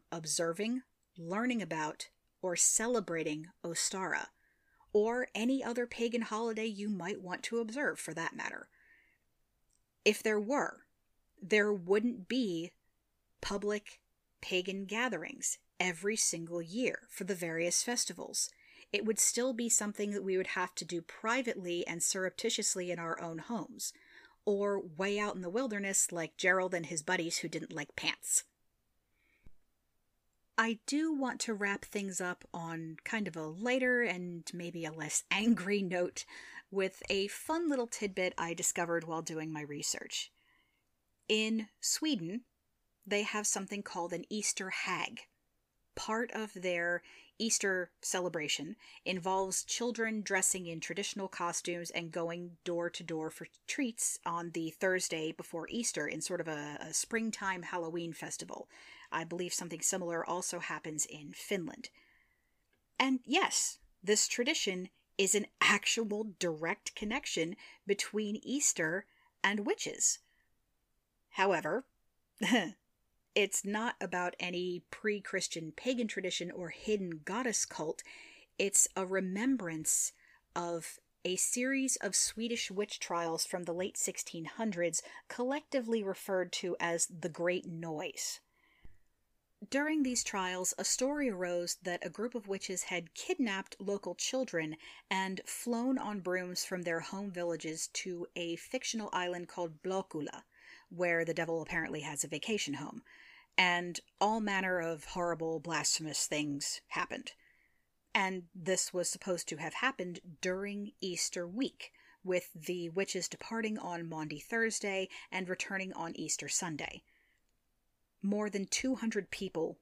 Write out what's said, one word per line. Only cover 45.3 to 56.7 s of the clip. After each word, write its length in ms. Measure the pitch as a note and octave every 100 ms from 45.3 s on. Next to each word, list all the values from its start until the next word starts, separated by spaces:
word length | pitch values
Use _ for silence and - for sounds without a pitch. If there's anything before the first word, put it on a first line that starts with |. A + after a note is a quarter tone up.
| _ _ _ _ _ _ -
Part 360 | - A3 A#3
of 200 | - G#3+
their 500 | F#3+ F3+ F3 F3 F3 - - - -
Easter 500 | A3 - G3+ F#3 - _
celebration 720 | - F#3 F3+ D#3+ D3+ - D3+ G#3+ - - -
involves 580 | F#3 F3+ F#3+ F#3+ -
children 580 | - - A#3+ A3 A3+ A3
dressing 460 | F#3+ G3 G3 F#3+ E3+
in 140 | E3
traditional 480 | - F3 G3+ G3+ F#3+
costumes 600 | - F3 E3 - F3 E3
and 220 | - E3+
going 460 | F3 E3 F3 F3 E3+ -
door 240 | E3+ E3+
to 120 | -
door 280 | E3+ D#3+ D#3
for 180 | - E3 - -
treats 540 | - B3+ A3+ - - -
on 260 | E3+ E3+
the 200 | E3 E3
Thursday 600 | - F#3+ F#3 - D#3+ D#3+
before 360 | D#3+ D#3+ E3 -
Easter 360 | A#3 A3+ - D3+
in 140 | D#3+
sort 220 | - F3
of 80 | D#3+
a, 280 | D3 D3